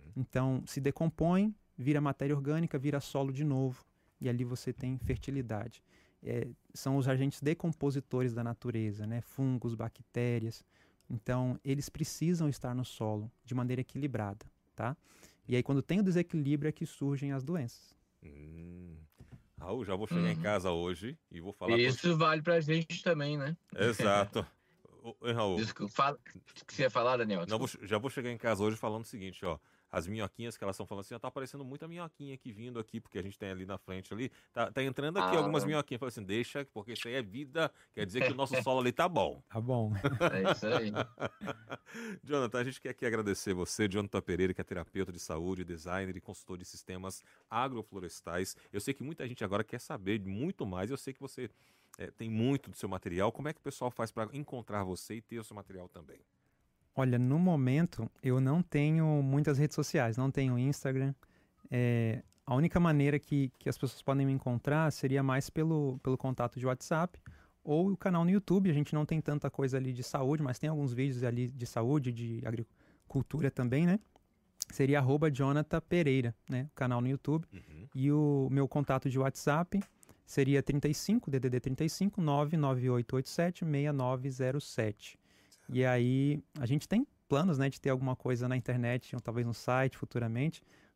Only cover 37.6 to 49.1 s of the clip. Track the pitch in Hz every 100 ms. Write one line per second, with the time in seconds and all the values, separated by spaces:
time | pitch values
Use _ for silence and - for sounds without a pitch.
37.6 | 156 - - - 104 113 127 127 139 127
38.6 | 123 131 123 120 175 165 85 69 - 113
39.6 | 120 123 110 101 135 131 170 95 135 -
40.6 | 107 127 110 104 - - 139 - 196 113
41.6 | 110 - - 226 226 175 - 143 123 123
42.6 | 123 127 131 - 123 110 101 95 - 90
43.6 | 87 - 107 98 101 98 - 87 92 90
44.6 | 87 92 80 95 92 85 - 80 87 92
45.6 | 87 85 85 90 95 90 - - - 90
46.6 | 90 - - 92 92 - - _ _ 113
47.6 | 135 123 101 98 87 - - 85 92 -
48.6 | - 101 117 135 127